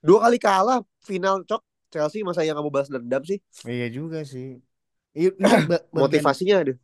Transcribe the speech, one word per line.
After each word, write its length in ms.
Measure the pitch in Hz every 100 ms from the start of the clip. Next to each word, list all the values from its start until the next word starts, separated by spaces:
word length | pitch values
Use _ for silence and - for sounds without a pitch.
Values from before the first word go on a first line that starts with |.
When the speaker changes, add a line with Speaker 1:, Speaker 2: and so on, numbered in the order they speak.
| 151
Speaker 1:
Dua 120 | 202 226
kali 100 | 240
kalah 400 | 214 190 208 254 202 _
final, 400 | - 190 190 196 160
Cok. 140 | 220 _ _ _
Chelsea 300 | 160 151 208
masa 200 | 196 175 160
yang 80 | 147
nggak 100 | 147
mau 80 |
balas 160 | 139 139
dendam 300 | 135 120 135 156
sih? 120 | 196 _ - 120
Speaker 2:
Iya 140 | 123 120 120
juga 220 | 160 160 147
sih. 140 | 131 127 127 _ _ _ _ _ 147
Iya, 100 | 180 190
ini 100 | 196
Speaker 1:
<clears throat> 140 | 233 156
Speaker 2:
ba-, 160 | 170 _ 160
bagian 280 | 139 151 147
Speaker 1:
Motivasinya 220 | 135 185 202
ada. 100 | 143 127